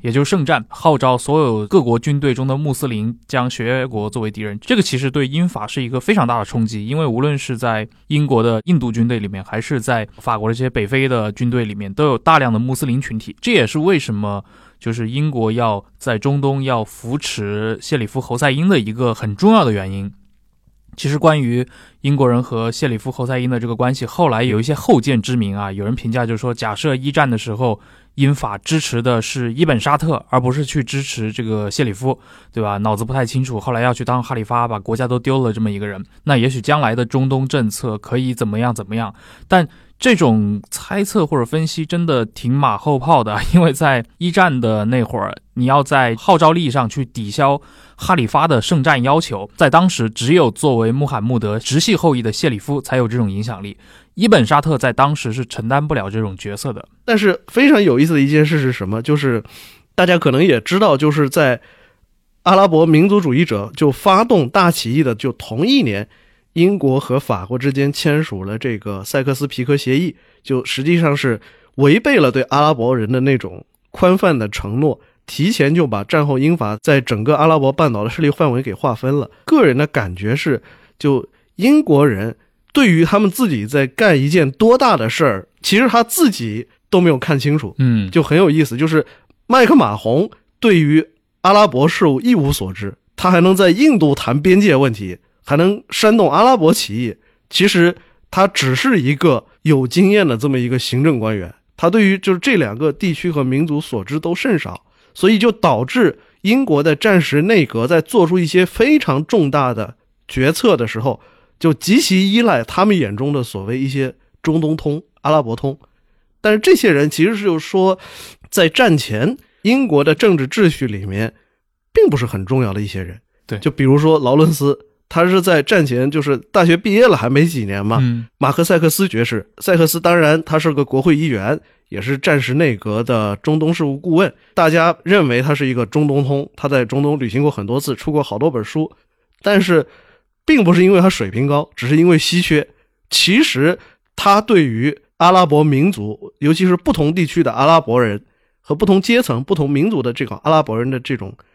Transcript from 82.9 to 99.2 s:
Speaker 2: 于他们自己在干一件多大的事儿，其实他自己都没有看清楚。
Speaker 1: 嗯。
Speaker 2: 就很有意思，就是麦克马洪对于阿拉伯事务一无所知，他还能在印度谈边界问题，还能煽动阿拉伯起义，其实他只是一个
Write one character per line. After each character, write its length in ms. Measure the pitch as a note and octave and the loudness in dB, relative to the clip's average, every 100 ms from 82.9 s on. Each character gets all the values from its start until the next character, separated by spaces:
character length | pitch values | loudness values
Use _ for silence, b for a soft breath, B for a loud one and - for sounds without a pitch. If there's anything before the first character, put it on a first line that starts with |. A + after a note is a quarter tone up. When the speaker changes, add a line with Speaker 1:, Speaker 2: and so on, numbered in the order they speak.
Speaker 2:
于 140 | E3 | 4
他 160 | E3 G3+ | 2 2
们 100 | G#3 | 2
自 180 | - A#3+ | 0 -2
己 180 | B2+ G#2+ | -2 -2
在 200 | C#3+ C3+ | -2 -2
干 340 | - G#3+ D3+ | 0 2 4
一 80 | C#3 | 2
件 220 | F3 C#3 | 2 0
多 260 | - A3 B3+ | 2 4 4
大 200 | C4 E3+ | 4 2
的 120 | A2+ | 0
事 160 | - | 0
儿， 240 | D3 G2 - _ | 0 -2 -8 _
其 160 | - G3 | 0 2
实 100 | B3+ | 2
他 140 | A#3 | 2
自 260 | A3+ - D4+ | 0 2 0
己 380 | - A2+ G#2+ - _ - | 0 -6 -8 -12 _ -2
都 120 | F#3 | 2
没 80 | F3 | 2
有 80 | C3+ | 2
看 220 | - C#3+ | 0 -2
清 180 | C#3+ D3+ | 0 -2
楚。 200 | G2+ - | -4 -2
Speaker 1:
嗯。 320 | C3 A2+ G2 | 0 2 0
Speaker 2:
就 100 | E3 | 0
很 160 | D3+ D3+ | 2 4
有 140 | F#3 | 4
意 140 | D#3 | 2
思， 120 | D3+ A#2+ | 0 0
就 120 | D#3+ | 0
是 180 | D#3+ - b b _ - | 0 -2 b b _ 0
麦 180 | B3+ | 4
克 120 | A#3+ D4 | 6 6
马 200 | B2+ G#2 | 4 0
洪 320 | A2 C3 G#3 b b - | -2 0 -2 b b -2
对 220 | A#3 F3+ | 2 4
于 260 | D3 D#3 D#3+ _ _ _ | 4 2 0 _ _ _
阿 100 | F3+ | 2
拉 160 | G#3 G#3 | 4 4
伯 180 | B2 D3+ | 4 0
事 220 | - E3+ | 2 2
务 120 | C3 | 2
一 140 | A#3+ | 2
无 180 | A#3 C#3 | 2 0
所 200 | C#3+ F#2+ | -2 -6
知， 220 | F#2+ G2+ - _ | -8 -12 -12 _
他 160 | - F#3 | -4 2
还 100 | F3+ | 4
能 140 | F3+ | 4
在 160 | F#3+ F#3+ | 4 4
印 260 | F3 D4+ A#3+ | 4 4 4
度 200 | D3+ C#3 | 2 0
谈 240 | - C3 | -2 0
边 180 | D3+ F#3 | 4 4
界 140 | G#3 | 4
问 180 | C3+ C3+ | 4 2
题， 260 | G#2 G2 F2+ _ _ | -2 -10 -14 _ _
还 120 | - C#3+ | -2 2
能 260 | F3+ G#3 - | 2 0 -6
煽 260 | - A3 A3 | 0 2 4
动 140 | F3 | 4
阿 120 | D3 | 4
拉 140 | A#3 B3+ | 4 4
伯 160 | D#3+ | 4
起 240 | A3 - G#2+ | 2 -2 -4
义， 200 | A#2+ - _ _ _ | -6 -8 _ _ _
其 180 | - G3 | 0 2
实 280 | F3+ E3+ F3+ b b b | 4 2 0 b b b
他 160 | - G3 | 0 0
只 280 | - C3 | 0 -2
是 260 | B2+ C4+ A3 | 0 2 2
一 140 | B2+ | 0
个 320 | D3 | 0